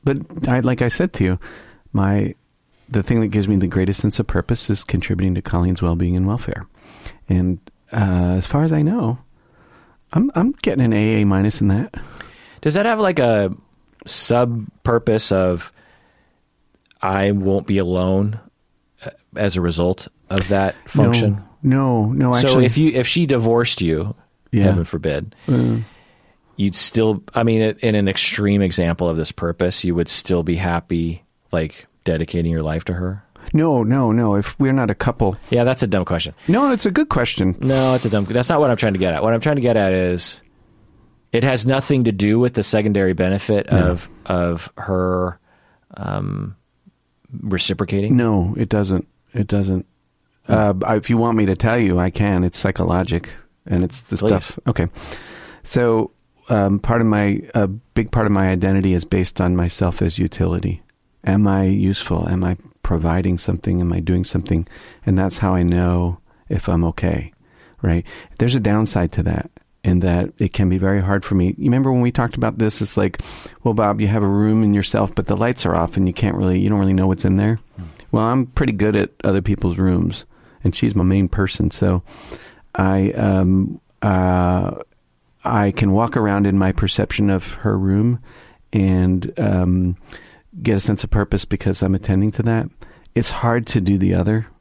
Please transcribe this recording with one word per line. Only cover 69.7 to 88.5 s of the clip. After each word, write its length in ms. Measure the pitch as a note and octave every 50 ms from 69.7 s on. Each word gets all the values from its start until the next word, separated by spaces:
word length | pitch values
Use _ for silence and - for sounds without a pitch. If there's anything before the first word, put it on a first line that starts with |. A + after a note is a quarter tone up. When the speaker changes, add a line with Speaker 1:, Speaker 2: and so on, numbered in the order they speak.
| _ _ -
Speaker 1:
in 160 | F#2 F2+ F2+
that 320 | F2+ F2+ F2 F2 F#2 G2 - _
it 140 | G#2+ F#2 -
can 160 | - G2+ F#2
be 100 | F#2 F#2
very 220 | F#2+ F#2+ G2 G2+
hard 220 | F2+ F#2 G2+ G2 -
for 120 | - G2+
me. 120 | F#2 F2+ F#2 -
You 80 | - -
remember 260 | - A#2+ C3 C3+ C3+
when 100 | C3 B2
we 100 | A#2+ A#2+
talked 240 | B2 - A#2+ A#2 -
about 220 | - A2+ A2 -
this? 240 | - A2 G#2+ - -
It's 160 | G#2 - -
like, 240 | G#2+ G2 F#2+ - - - - - - - - - _ -
"Well, 100 | A#2+ A2
Bob, 260 | A2 A2 G2+ G#2 G#2+
you 60 | G#2+
have 160 | G2 G#2+ A2 G#2
a 40 |
room 360 | G2 G2+ G2+ G#2+ G#2+ A2 A2 A2
in 100 | G#2 G2+
yourself, 400 | G2+ F#2+ - - A2 G#2 F#2+ -
but 140 | - F#2+
the 100 | - G2+
lights 280 | G2 A2 B2 B2 - -
are 80 | F2 F2
off 220 | E2+ E2 F2+ -
and 100 | F#2+ F#2+
you 60 | F2+ F2
can't 220 | - - G2 -
really, 240 | G2+ G2 F#2 F#2 F#2
you 100 | F#2+ G2
don't 100 | G#2+ G2+
really 140 | G2 F#2+ F#2+
know 120 | F#2 F#2
what's 180 | F#2+ F#2+ - -
in 100 | G2 F#2+
there." 240 | G2 G2+ G#2+ A2+ A2 - _ _
Speaker 2:
Hmm. 80 | - F2 D#2+ - - - -
Speaker 1:
Well, 140 | - A2 A2
I'm 220 | A2+ B2 C3 B2+
pretty 260 | B2 - - C3+ B2+ G#2+
good 220 | F#2 G#2 G#2+ G#2
at 160 | G#2 F#2+ - _ _ -
other 180 | G2+ F#2+ G2
people's 360 | F#2+ G2+ G2 - - F#2 E2+
rooms, 480 | F#2 F#2 F#2 F2+ F2 E2+ E2+ F#2+ - - - - _ _ - _ _ -
and 120 | F#2 -
she's 200 | - - A2+ G#2
my 80 | G2 F2+
main 240 | F#2 F#2+ G2 G2 F2
person. 400 | - - G2 F#2+ - - - -
So 320 | - - G2 F#2+ F#2 F#2 - - - - - - - - - - - - - - -
I, 360 | - F#2+ F#2+ F#2+ F#2+ F#2+ G2+
um, 680 | - A2+ A2 G2+ F#2+ F#2 F#2 F#2 F#2+ F#2+ G2 - - - _ _ _ _
uh, 720 | - G#2 F#2+ F#2 F#2 F#2 F#2 F2+ F2+ F2 F2+ F2+ F#2 F2+ F2 - - _ _ _ _ _ _ _ _ _ _ _ -
I 260 | - A#2 G#2+ G#2 G2
can 200 | F#2+ - A2 G2
walk 260 | F#2+ G#2 A#2 A#2 -
around 300 | A#2+ G#2+ G#2 G2 G2+ G2+
in 100 | G2+ F#2+
my 140 | G2 F#2 F#2+
perception 580 | F#2 - - F#2+ - - G2 - - - G#2 G2+
of 240 | G2 F#2 - - -
her 240 | - - G#2+ G2+
room 420 | F#2+ F#2+ F#2+ F#2+ G2+ G#2+ A#2+ B2 A#2+ - - - - - -